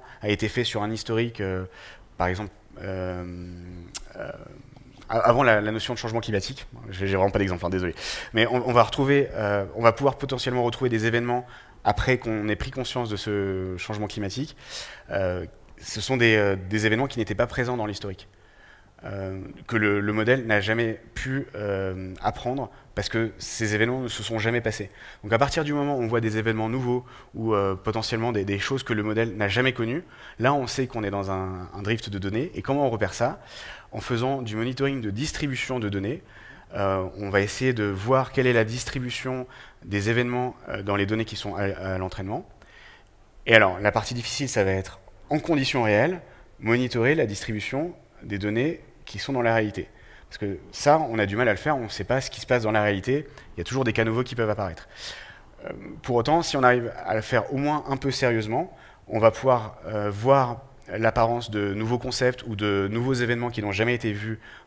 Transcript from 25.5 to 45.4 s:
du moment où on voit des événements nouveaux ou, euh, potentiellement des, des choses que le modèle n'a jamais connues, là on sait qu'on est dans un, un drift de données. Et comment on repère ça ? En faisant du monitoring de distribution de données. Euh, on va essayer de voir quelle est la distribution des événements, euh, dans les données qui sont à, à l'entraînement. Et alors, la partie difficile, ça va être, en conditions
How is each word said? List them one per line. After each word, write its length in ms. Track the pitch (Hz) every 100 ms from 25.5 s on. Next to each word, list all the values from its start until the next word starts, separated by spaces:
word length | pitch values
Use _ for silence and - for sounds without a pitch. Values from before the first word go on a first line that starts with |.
| -
du 100 | 147
moment 240 | 147 143 139
où 60 |
on 60 | 117
voit 120 | 117
des 160 | 113 110
événements 320 | 110 110 110
nouveaux 380 | 127 123 123 123 - - 107
ou, 180 | 113
euh, 220 | 104 98 95
potentiellement 560 | - 110 107 113 117
des, 120 | 113
des 140 | 95 101
choses 240 | - 135
que 100 | -
le 120 | 107
modèle 320 | 107 107 113 101
n'a 100 | 101
jamais 260 | 101 127
connues, 300 | 123 113 139 180 - - -
là 120 | 123
on 140 | 143 123
sait 220 | - 127
qu'on 160 | 117
est 80 | 104
dans 180 | 101 98
un, 380 | 95 95 92 92
un 100 | 95
drift 280 | 101 113 -
de 80 | 101
données. 320 | 98 107 165 -
Et 40 |
comment 280 | 104 139 139
on 20 |
repère 240 | 113 110
ça ? 260 | - 120 - - - - - -
En 80 | 113
faisant 420 | - 120 127 139
du 140 | 117 107
monitoring 440 | 120 127 139 139
de 100 | 107
distribution 680 | 101 151 - 147 127 - 127
de 100 | 104
données. 360 | 101 98 160 - - - - -
Euh, 320 | - 98 95 92 -
on 120 | 101
va 100 | 98
essayer 320 | 101 - 131
de 120 | 120
voir 480 | 104 98 107 131 127
quelle 160 | - 127
est 40 |
la 120 | 120
distribution 840 | 110 120 - 139 123 117 131 127 127 - - -
des 260 | - 101 101
événements, 460 | 117 123 123 127 - -
euh, 140 | 101
dans 140 | 101 101
les 100 | 101
données 180 | 110
qui 120 | 113 -
sont 180 | 104
à, 80 | 92 98
à 320 | 92 95 92
l'entraînement. 500 | 92 - 95 123 214 - - - - - - - - - -
Et 80 |
alors, 240 | 113 98 90
la 140 | 104
partie 200 | 110 107
difficile, 360 | 120 117 - 135
ça 160 | 117
va 80 | 95
être, 260 | 95 95 - - - -
en 80 |
conditions 460 | 151